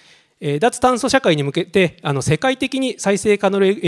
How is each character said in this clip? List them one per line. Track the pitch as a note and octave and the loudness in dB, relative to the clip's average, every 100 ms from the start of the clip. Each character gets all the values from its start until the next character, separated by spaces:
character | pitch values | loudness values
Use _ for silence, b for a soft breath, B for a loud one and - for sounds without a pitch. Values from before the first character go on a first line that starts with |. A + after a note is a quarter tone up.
| b b b b | b b b b
え | D3+ C#3+ | -4 0
ー、 | |
脱 | A#3 - | 0 2
炭 | B3 A#3 | 0 2
素 | F3 | 2
社 | C4+ | 2
会 | A3 D#3 | 2 0
に | |
向 | C#3+ | 0
け | E3 F#3 | -4 -2
て、 | G3 F3 - | 0 0 -2
あ | D#3 | -4
の、 | C#3 | -2
世 | - D#3 | 0 0
界 | C4 C4 | 0 -2
的 | C4 C4 | -4 -4
に | C4 - | -4 -4
再 | G3 G3+ | -2 0
生 | A3 G3+ | 0 0
可 | G3 | 0
能 | G3 | 2
エ | F#3+ G#3 | 0 2